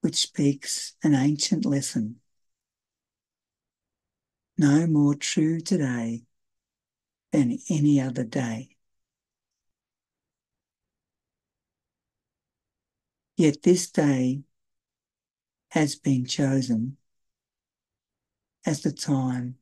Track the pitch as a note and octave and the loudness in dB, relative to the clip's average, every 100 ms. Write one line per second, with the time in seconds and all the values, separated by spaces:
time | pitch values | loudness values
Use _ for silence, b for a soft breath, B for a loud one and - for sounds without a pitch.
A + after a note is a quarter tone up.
0 | D#3+ - - - C#3+ C#3 - - - _ | -2 -2 -6 0 0 0 -6 -10 -10 _
1 | D#3+ C#3+ C#3 D3 - E3 C3+ C#3 C3 B2+ | 2 4 2 0 -2 -2 0 -2 -2 -4
2 | G#2+ A#2+ _ _ _ _ _ _ _ _ | -6 -10 _ _ _ _ _ _ _ _
3 | _ _ _ _ _ _ _ _ _ _ | _ _ _ _ _ _ _ _ _ _
4 | _ _ _ _ _ - D3 D3 E3 D3+ | _ _ _ _ _ 0 4 4 2 2
5 | C#3+ C#3+ - - D#3 E3 D#3+ F#3 C#3 A#2+ | 2 0 -2 0 0 -2 -2 -2 -2 -4
6 | A#2 A#2 _ _ _ _ _ _ _ _ | -6 -8 _ _ _ _ _ _ _ _
7 | _ _ _ D#4 A#3+ - - D#3 D3 C#3+ | _ _ _ 0 0 -2 -2 2 4 4
8 | C3 B2 A#2 - B2 A2+ B2+ _ _ _ | 2 -4 -4 -4 -4 -6 -10 _ _ _
9 | _ _ _ _ _ _ _ _ _ _ | _ _ _ _ _ _ _ _ _ _
10 | _ _ _ _ _ _ _ _ _ _ | _ _ _ _ _ _ _ _ _ _
11 | _ _ _ _ _ _ _ _ _ _ | _ _ _ _ _ _ _ _ _ _
12 | _ _ _ _ _ _ _ _ _ _ | _ _ _ _ _ _ _ _ _ _
13 | _ _ _ - D#3+ C#3+ - F#3 - - | _ _ _ 2 2 4 4 4 2 0
14 | D3 C3+ B2+ C#3 - _ _ _ _ _ | 2 2 0 -2 -8 _ _ _ _ _
15 | _ _ _ _ _ _ _ D#3+ D3+ - | _ _ _ _ _ _ _ -2 -2 -2
16 | - C3 B2 - C#3 C3+ B2 A2 B2 C#3 | 0 0 0 -2 0 0 0 -2 -4 -8
17 | _ _ _ _ _ _ _ _ _ _ | _ _ _ _ _ _ _ _ _ _
18 | _ _ _ _ _ _ - D3 - C3+ | _ _ _ _ _ _ -6 -2 -4 -6
19 | - C3+ B2+ B2 B2 B2+ | -4 -2 -2 -4 -8 -12